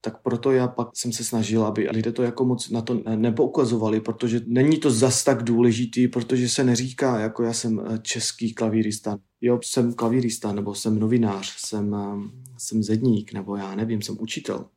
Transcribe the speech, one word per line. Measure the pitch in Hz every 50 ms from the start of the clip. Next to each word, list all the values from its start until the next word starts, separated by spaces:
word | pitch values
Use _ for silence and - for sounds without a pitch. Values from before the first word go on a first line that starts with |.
| -
Tak | - - -
proto | _ 131 120 117 - 139
já | 131 127 127 123
pak | - - 117 - _
jsem | - - 123
se | 113 - 117
snažil, | 113 - 113 107 101 110 113 110
aby | 107 104 110 101 -
lidé | - 113 110 117
to | 113 123
jako | 123 120 120 - 131
moc | 127 123 123 - -
na | 117 117
to | 113 120 123
ne-, | 113 - 117 113
nepoukazovali, | 107 113 120 110 117 143 - - 156 135 113 120 113 110 107 107 110
protože | 110 - 110 - - 120 113 120 117
není | 117 117 127 135 151 160
to | 156 156 147
zas | 117 113 131 131 123 - -
tak | 143 131 113
důležitý, | 120 117 117 117 120 120 110 110 123 113 - 127 123 120
protože | - 127 113 117 131 123 123 120
se | - - 135
neříká, | 127 120 113 127 131 127 - 139 135 123 110
jako | 107 110 110 -
já | 117 117
jsem, | 117 - - 117 110 101 -
eh, | - 113 110
český | 113 - - 127 - - - - 117 110 113
klavírista. | - 120 110 104 110 107 104 107 - - 110 104 101 _ _ _ _
Jo, | - 123 120 120 -
jsem | - - 135 120 120
klavírista, | 117 - 117 113 117 131 120 117 110 - - 107
nebo | 101 104 101 101 101
jsem | 95 - 113 107 107
novinář, | 110 110 120 123 117 104 98 98 95 - - -
jsem, | - - - 107 104 104 104
em, | 104 101 101 104 101 101 107 - 127 127 - - -
jsem | - - 110 110
zedník, | 104 104 110 110 131 127 113 101 107 -
nebo | - 101 95 101 101
já | 101 98 95 98
nevím, | 101 113 113 113 107
jsem | 104 - 98 110
učitel. | 110 110 - - - - 104 - - _ _